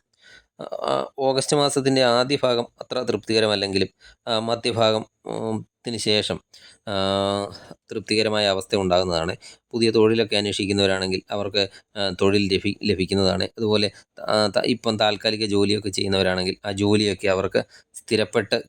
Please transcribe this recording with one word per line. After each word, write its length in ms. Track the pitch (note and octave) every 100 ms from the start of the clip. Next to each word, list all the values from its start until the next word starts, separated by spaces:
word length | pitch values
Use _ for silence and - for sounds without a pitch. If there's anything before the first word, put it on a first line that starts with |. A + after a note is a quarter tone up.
| _ _ - - _ -
ആ, 460 | - - - C3+ C3 -
ഓഗസ്റ്റ് 360 | C3+ C3 - D3
മാസത്തിൻ്റെ 480 | C#3+ C#3 C3+ C3+
ആദ്യ 340 | B2 A#2+ B2+ C#3
ഭാഗം 240 | C3 A#2+ A#2+ _
അത്ര 180 | - B2
തൃപ്തികരമല്ലെങ്കിലും, 920 | A#2+ G#2 G2+ A2 A2 G#2 G2 G2 F#2+ - - - -
ആ, 120 | A2+
മധ്യഭാഗം, 640 | A2+ A2+ B2 A2 A2 A2 - _ -
ഉം, 420 | A2 A2+ A2 A2 _ -
ത്തിന് 120 | A2+
ശേഷം, 420 | G#2+ G#2+ - E2+ - - - - -
ആ, 60 | G2 F#2+ G2 G2 G2+ G2+ - - - _
തൃപ്തികരമായ 560 | A2 G2 G#2+ A2 G#2+ G#2
അവസ്ഥ 280 | F#2+ - G#2
ഉണ്ടാകുന്നതാണ്. 600 | F#2+ F2+ F#2 E2+ D#2+ - - - _
പുതിയ 200 | A#2+ A2+
തൊഴിലൊക്കെ 440 | A2 A2 A2+ G#2+ G#2
അന്വേഷിക്കുന്നവരാണെങ്കിൽ 840 | G2+ G2 G2+ G2+ G2 F#2+ F#2+ F#2 -
അവർക്ക്, 380 | G#2 G2+ G2+ G2 - _ G#2+
ആ, 140 | G2
തൊഴിൽ 440 | F2+ G2 G2+ G2+
ലഭി-, 260 | F#2 G#2 G2+
ലഭിക്കുന്നതാണ്. 600 | G#2+ F2+ F2+ G2 F#2+ F#2
അതുപോലെ, 480 | F#2+ - A2 G#2+ G#2 - - -
ആ, 280 | - G#2+ G#2
ത-, 180 | - -
ഇപ്പം 320 | A#2 A#2 A2
താൽക്കാലിക 480 | G#2+ G#2 A2+ G#2+ A2
ജോലിയൊക്കെ 440 | G2+ G2+ G#2 G2+
ചെയ്യുന്നവരാണെങ്കിൽ 640 | F#2+ G2+ F#2+ F#2 F#2 F#2 F#2+ G#2
ആ 60 |
ജോലിയൊക്കെ 560 | G2 G2+ G#2 G#2 F#2+ G2
അവർക്ക് 360 | F#2 F#2+ A2+ A#2+ - _
സ്ഥിരപ്പെട്ട് 720 | - - A2 G#2 A#2+ G2+ A#2